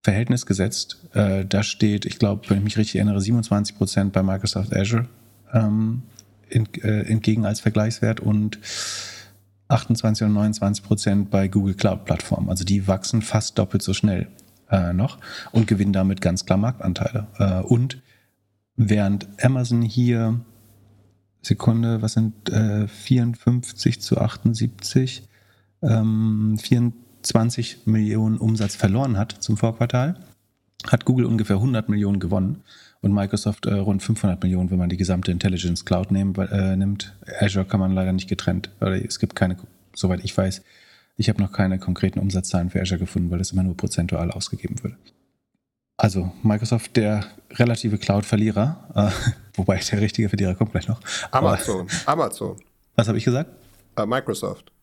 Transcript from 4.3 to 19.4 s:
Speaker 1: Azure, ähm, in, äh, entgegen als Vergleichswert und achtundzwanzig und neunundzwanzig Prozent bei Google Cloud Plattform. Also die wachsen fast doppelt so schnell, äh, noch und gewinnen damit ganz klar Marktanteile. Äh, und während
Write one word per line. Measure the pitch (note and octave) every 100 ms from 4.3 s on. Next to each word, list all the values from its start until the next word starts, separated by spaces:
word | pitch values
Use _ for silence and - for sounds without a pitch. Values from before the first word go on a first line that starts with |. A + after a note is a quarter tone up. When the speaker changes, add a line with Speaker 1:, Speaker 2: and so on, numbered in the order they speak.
| F#2+ G#2 F#2+ G2
Speaker 1:
Azure, | G2 G2 A2+ B2 - _ _ _
ähm, | A2+ G#2+ G#2+ A2 A#2+ - - _ _ _
in, | A#2+ A2 -
äh, | G#2+ G#2+
entgegen | G#2 A2 A2 A2 G#2
als | G#2+
Vergleichswert | A2 G#2+ G#2+ A#2 A2+ A2
und | G#2+ G#2+ G#2+ - - - - - - - - _ _ _ _
achtundzwanzig | A#2 - A#2 A2 G#2+ G#2+
und |
neunundzwanzig | G#2 G#2+ G#2+ G2 G#2+
Prozent | - G#2+ - G2+ G2
bei | G2 F#2+
Google | G2+ G2
Cloud | F#2 G#2 F#2
Plattform. | - E2 - - -
Also | F#2+
die | F2+ G2 G2
wachsen | F#2+ - A#2
fast | G#2+ G#2+ - -
doppelt | F#2+ G2
so | -
schnell, | F#2+ G#2 F2+ E2+ - _ _ _
äh, | F#2+ F2
noch | F2 A#2 - - - -
und | A2+ G#2+
gewinnen | G2+ G2+
damit | F#2+ F#2+ F#2+
ganz | F2+ F2+ -
klar | F#2+
Marktanteile. | A2+ B2+ F#2 F2+ - A2 G#2 -
Äh, | G2 F#2
und | - A#2+ B2+ - _ _ _ _ _ _ _ -
während | G#2+ G#2+ G2 G2 - -